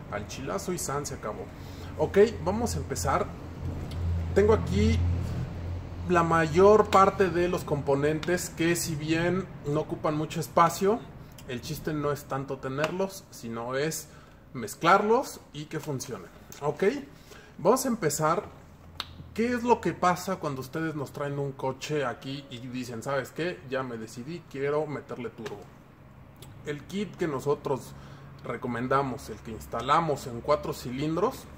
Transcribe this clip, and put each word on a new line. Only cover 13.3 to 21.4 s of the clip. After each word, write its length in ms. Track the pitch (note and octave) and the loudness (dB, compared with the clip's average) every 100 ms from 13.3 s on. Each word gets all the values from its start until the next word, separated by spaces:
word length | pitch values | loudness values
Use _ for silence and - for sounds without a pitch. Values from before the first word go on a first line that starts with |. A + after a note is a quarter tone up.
sino 440 | - A#2 A#2 A#2 | -14 -10 -8 -4
es 340 | C3 D3+ D#3+ - - - - - | -2 -2 -4 -10 -18 -20 -20 -14
mezclarlos 840 | C3+ A2 - D#3+ G3+ G#3 A#3 - - - | -10 -8 0 6 6 6 2 2 -8 -14
y 120 | D3 | -14
que 160 | D3+ D#3 | -8 -6
funcionen. 480 | D3+ C3 - G#2 E2+ - - - | -4 -6 -6 -10 -12 -18 -18 -6
Ok, 220 | D3 C#3+ F#3+ C#4 - - - - - - | -4 2 2 2 -4 -16 -20 -20 -20 0
vamos 260 | D#3 B3+ | 4 4
a 40 | C4 | 4
empezar. 560 | A3+ D#3 - D#3 F3+ - - - - - - - - - | 0 0 2 2 2 -2 -10 -20 -20 -16 -12 -12 -12 -10
¿Qué 180 | - A#3 | -2 0
es 120 | B3 | 2
lo 180 | A#3+ A3+ | 4 4
que 100 | F3+ | 2
pasa 440 | C#3+ F3+ F3 - F#3 | 2 2 2 -2 -4
cuando 260 | D3+ C3 | -4 -6
ustedes 320 | C3 D#3+ D#3+ | -6 -6 -4
nos 180 | D3+ C3 | -4 -8
traen 260 | - C#3+ | -6 -6
un 140 | C#3+ | -4